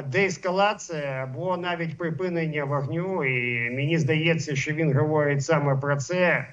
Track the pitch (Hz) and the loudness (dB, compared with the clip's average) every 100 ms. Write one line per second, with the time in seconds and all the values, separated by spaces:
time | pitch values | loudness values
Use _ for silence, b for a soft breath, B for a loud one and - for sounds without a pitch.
0 | 143 139 196 180 185 185 202 214 - 160 | 0 0 0 0 -2 2 2 0 -6 -6
1 | 143 131 131 131 180 180 180 175 165 - | -4 -4 -6 -6 -4 -2 -2 -4 -4 -4
2 | 170 160 185 170 160 151 143 143 139 160 | -4 -2 -2 -2 -2 -2 -2 -2 -2 -2
3 | 185 185 139 127 120 120 117 127 143 165 | -2 -2 0 0 0 -2 -2 -2 0 2
4 | 143 156 165 165 - 139 151 151 160 135 | 2 2 2 2 0 -4 -2 0 2 4
5 | 151 151 147 143 135 156 143 139 143 143 | 4 4 2 2 2 2 4 2 2 0
6 | 131 180 180 143 - | 0 2 4 2 -2